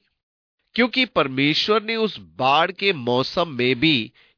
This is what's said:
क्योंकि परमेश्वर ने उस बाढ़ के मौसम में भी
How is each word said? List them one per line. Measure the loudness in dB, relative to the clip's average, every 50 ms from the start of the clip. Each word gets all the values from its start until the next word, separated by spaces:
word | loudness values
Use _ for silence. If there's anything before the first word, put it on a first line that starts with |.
| _ _ _ _ _ _ _ _ _ _ _ _ _ _ _
क्योंकि | 0 0 0 2 0 -2
परमेश्वर | 0 0 0 0 0 0 0 0 2 2 0 0 0 0 0 0
ने | -2 -2
उस | -2 -2 -4 -4 -8
बाढ़ | -16 -20 _ -2 0 2 4 4 2 0
के | -2 -2 -2 -2 -2
मौसम | 0 0 0 0 0 0 0 -2 -2 -2 -2
में | -2 -2 0 0 0 2
भी | 2 2 2 2 -2 -4 -10 _ _ _ _